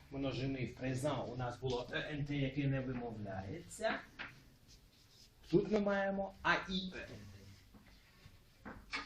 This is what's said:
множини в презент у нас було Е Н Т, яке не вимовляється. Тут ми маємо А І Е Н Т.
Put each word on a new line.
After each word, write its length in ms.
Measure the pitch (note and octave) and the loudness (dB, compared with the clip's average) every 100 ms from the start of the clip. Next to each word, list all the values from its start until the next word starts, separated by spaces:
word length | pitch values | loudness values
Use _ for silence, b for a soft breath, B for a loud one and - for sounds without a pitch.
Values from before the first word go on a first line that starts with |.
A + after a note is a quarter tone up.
| - | -8
множини 540 | C3+ C3+ A#2 C3+ C3 A2+ | -2 0 2 0 0 -2
в 140 | - | 0
презент 500 | C3 B2+ D3 B2 A2 | 0 2 2 0 -2
у 20 | B2 | -2
нас 240 | B2 - | -4 -2
було 280 | B2+ B2 - | 0 0 0
Е 160 | D#3 - | -4 -2
Н 120 | D3 C#3 | -2 0
Т, 100 | C#3+ | 2
яке 320 | C3 D3 C#3 | 2 4 4
не 120 | C3+ | 4
вимовляється. 1200 | B2+ A#2+ A#2+ G#2+ G2+ F#2+ F#2+ E3+ - - A3+ - - - - - - - - - - - - - - - - | 2 -2 -4 -4 -4 -4 -4 -6 -8 -2 0 0 -4 -12 -12 -14 -20 -20 -20 -20 -20 -20 -20 -20 -20 -20 4
Тут 200 | F#3 G3+ | 4 6
ми 80 | G#3 | 4
маємо 540 | G3+ G3 G3 G3 F#3+ - | 4 4 2 2 -2 0
А 120 | D#3+ | 2
І 380 | E3+ - F#3 - A#2+ | 2 2 -2 -2 -6
Е 120 | - | -8
Н 80 | G#2+ - | -12 -14
Т. 1400 | - - - - - - - - - - - - - - - - - | -16 -18 -20 -20 -20 -20 -20 -20 -20 -20 -20 -20 -18 -16 -14 -6 -6